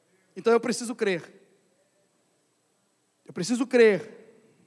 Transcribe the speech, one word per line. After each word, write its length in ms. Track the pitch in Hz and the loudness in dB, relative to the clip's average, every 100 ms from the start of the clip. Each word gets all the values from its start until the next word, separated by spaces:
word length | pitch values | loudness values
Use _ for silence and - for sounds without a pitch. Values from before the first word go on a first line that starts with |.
| _ _ _ | _ _ _
Então 160 | 190 220 | -4 2
eu 40 | 233 | 2
preciso 360 | 233 - 240 | 0 -6 -8
crer. 480 | 247 208 175 - - _ _ _ _ _ _ _ _ _ _ _ _ _ _ _ _ _ _ - | -6 -4 -4 -8 -20 _ _ _ _ _ _ _ _ _ _ _ _ _ _ _ _ _ _ -14
Eu 60 | |
preciso 320 | 165 180 240 247 | -10 -4 -4 0
crer. 760 | 247 226 185 - - - _ _ _ | 4 4 4 -4 -20 -20 _ _ _